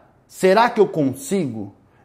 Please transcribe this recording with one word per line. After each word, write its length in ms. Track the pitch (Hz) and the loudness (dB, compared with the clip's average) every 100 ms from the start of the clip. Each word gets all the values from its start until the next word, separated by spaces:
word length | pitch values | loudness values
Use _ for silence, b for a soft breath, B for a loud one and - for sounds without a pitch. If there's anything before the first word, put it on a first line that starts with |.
| _ _ _ | _ _ _
será 440 | - 185 190 240 | -2 2 4 2
que 100 | 233 | 2
eu 80 | 190 | 0
consigo?" 840 | - 135 123 - 202 151 110 104 - _ b | 0 -2 -4 -4 -4 -4 -8 -12 -16 _ b